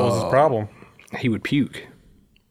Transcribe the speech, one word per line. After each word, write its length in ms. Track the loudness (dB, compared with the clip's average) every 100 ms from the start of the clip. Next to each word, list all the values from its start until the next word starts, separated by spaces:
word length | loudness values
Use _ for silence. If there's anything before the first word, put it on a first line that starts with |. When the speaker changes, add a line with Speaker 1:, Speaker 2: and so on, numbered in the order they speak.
Speaker 1:
was 120 | 2
his 100 | 0
Speaker 2:
Uh, 60 | 2
Speaker 1:
problem? 380 | 4 4 2 -4 -10 -20 -20 -14 -4
Speaker 2:
he 100 | -2
would 160 | -2
puke. 400 | 0 0 0 -6 -20 -20 -20 _ _ _ _